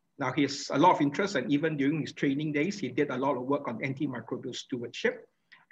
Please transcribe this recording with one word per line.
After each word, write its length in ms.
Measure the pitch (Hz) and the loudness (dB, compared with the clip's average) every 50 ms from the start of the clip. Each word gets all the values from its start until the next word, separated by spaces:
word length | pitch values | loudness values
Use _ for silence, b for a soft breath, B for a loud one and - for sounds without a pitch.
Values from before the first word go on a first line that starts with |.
| _ _ _ - | _ _ _ -4
now 140 | 139 127 127 | -4 -2 2
he 100 | 156 139 | 2 2
has 260 | 135 - - - - 147 | 2 0 -4 -4 -2 2
a 40 | 139 | 6
lot 180 | 165 180 165 | 6 6 6
of 40 | - | 6
interest, 360 | 151 139 - - 202 196 202 | 4 2 2 0 0 0 0
and 120 | - 120 - 143 | -2 0 2 2
even 240 | 143 160 160 156 | 2 2 2 0
during 240 | 139 135 139 156 160 | 2 0 2 2 0
his 120 | 131 - - | -2 -4 -4
training 380 | - 165 143 135 147 156 156 | -2 0 0 0 0 0 0
days, 300 | 147 143 151 196 208 - | 0 0 0 0 -2 -4
he 80 | - 123 | -4 -4
did 220 | 120 147 147 - | 0 0 0 0
a 60 | 131 | 0
lot 200 | 123 135 143 135 | 0 0 0 0
of 80 | 123 127 | 0 0
work 240 | 131 143 143 - 127 | 0 -2 -2 -2 -4
on 100 | 117 - | -6 -4
antimicrobial 800 | - 131 135 135 156 135 127 117 117 - 127 120 127 127 120 | -4 -4 -4 -2 -4 -4 -4 -6 -6 -6 -8 -6 -6 -8 -8
stewardship, 720 | - - - 127 120 120 117 - - - 240 262 - - - _ _ _ _ B B B B | -10 -8 -6 -6 -6 -6 -6 -6 -2 0 0 0 -2 -8 -20 _ _ _ _ B B B B